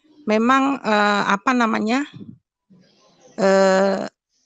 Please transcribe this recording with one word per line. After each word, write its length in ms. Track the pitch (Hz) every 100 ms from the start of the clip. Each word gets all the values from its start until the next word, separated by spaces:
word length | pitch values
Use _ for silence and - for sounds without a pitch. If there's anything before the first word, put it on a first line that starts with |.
| _ _
Memang, 540 | 214 214 233 269 277 269
eh, 440 | 214 208 208 202
apa 320 | - 202 277 247
namanya, 480 | 220 220 214 254 294 - - - _ _ _ _ _ _ _ _ -
eh, 680 | - 190 196 190 190 196 196 202 _ _ _